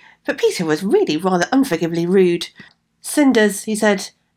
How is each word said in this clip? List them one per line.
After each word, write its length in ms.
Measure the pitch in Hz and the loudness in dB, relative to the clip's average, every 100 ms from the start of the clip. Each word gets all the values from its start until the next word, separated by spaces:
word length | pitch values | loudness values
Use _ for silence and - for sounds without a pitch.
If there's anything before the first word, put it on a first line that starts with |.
| - _ - | -20 _ -8
but 100 | 285 | -2
Peter 300 | 453 - 160 | -2 -2 -2
was 160 | 151 | -2
really 340 | 190 381 349 156 | 0 0 0 -2
rather 320 | 185 180 170 | 0 0 0
unforgivably 540 | 269 262 165 165 170 | 0 0 -2 -2 -2
rude. 440 | 170 196 180 175 - - - _ _ _ | 0 2 2 0 -6 -16 -20 _ _ _
"Cinders," 600 | - - 277 226 214 196 | -6 0 2 4 2 0
he 120 | - | -6
said, 360 | 214 214 196 - _ _ | -2 0 0 -4 _ _